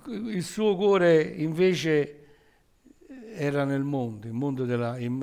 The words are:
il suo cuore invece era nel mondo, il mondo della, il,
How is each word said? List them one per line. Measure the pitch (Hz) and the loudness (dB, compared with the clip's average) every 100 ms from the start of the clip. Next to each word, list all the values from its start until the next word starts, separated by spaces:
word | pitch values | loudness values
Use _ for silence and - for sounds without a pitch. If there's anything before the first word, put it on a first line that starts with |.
| - | -10
il | 214 226 202 | -8 -6 -4
suo | 165 - 214 185 | -6 -2 0 2
cuore | 208 196 175 160 | 4 6 6 6
invece | 151 117 156 160 185 170 156 151 143 - - _ _ _ _ _ _ _ - 262 226 | 4 -2 -4 2 2 2 2 2 0 -6 -20 _ _ _ _ _ _ _ -20 -20 -16
era | 208 143 143 | -6 -2 0
nel | 139 139 | 0 0
mondo, | 139 143 120 107 110 | -2 -2 -4 -6 -8
il | |
mondo | 113 143 131 | -4 -4 -2
della, | 123 120 117 123 | -2 -2 -2 -4
il, | 120 131 | -4 -4